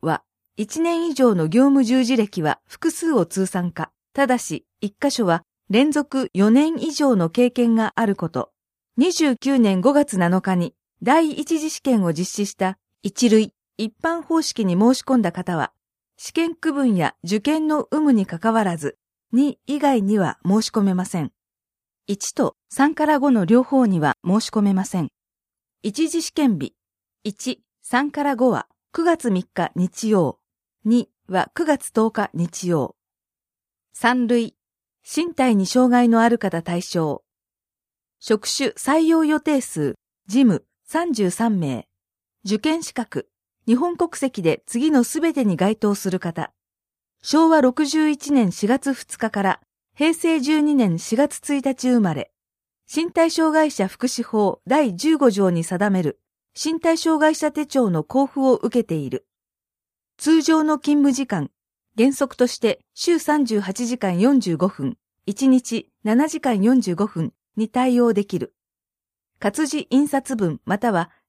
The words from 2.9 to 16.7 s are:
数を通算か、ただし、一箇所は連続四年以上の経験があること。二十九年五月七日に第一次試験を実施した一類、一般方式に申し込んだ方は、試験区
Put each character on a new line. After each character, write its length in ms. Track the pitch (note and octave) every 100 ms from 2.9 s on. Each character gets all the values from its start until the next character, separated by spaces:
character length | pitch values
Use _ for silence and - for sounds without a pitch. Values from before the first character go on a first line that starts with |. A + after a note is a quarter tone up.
数 220 | - E4
を 140 | C4 E3
通 200 | F#3+ F#3+
算 260 | F#3 F3
か、 180 | - D#3 _ _
た 140 | - C4+
だ 120 | B3
し、 280 | - D#3 - _
一 140 | G#3 -
箇 100 | C#4+
所 160 | - F#3+
は 160 | E3 - _ -
連 220 | G#3 D4
続 400 | D4 D4 C4+ B3+
四 160 | F3+ G#3
年 240 | A#3+ D#4 E4
以 100 | D#4+
上 240 | C#4+ C#4+ G#3
の 140 | E3
経 200 | A#3+ B3
験 240 | B3 A#3
が 180 | A3+ A3 -
あ 80 |
る 120 | A3+ G3
こ 120 | E3
と。 220 | C3+ - _ _ _ _ -
二 140 | E4+
十 240 | F4+ D4+ A#3+
九 220 | C4 C4+
年 220 | G#3+ F#3
五 140 | A3
月 240 | C#4+ D4 F#3
七 240 | E3+ F#3
日 120 | F#3+
に 200 | F3+ E3+ - _ _
第 300 | F3+ D#4 D#4+
一 260 | C#4+ D4 D#4+
次 120 | D#4
試 120 | -
験 220 | C4+ A#3
を 80 | F3
実 180 | D#3 F3+
施 160 | - G3+
し 80 |
た 220 | - F#3 F#3+ _ _
一 280 | G3+ - B3
類、 240 | A3 G#3 - _ -
一 140 | G#3+ -
般 180 | E4 E4+
方 220 | D#4+ E4
式 240 | D#4 - G3
に 80 |
申 200 | F3 A3+
し 80 | C4
込 140 | - C4
ん 60 |
だ 100 | F#3
方 240 | E3 F3+ E3
は、 160 | - _ _ _ _ _
試 160 | -
験 200 | - E4+
区 180 | - D#4+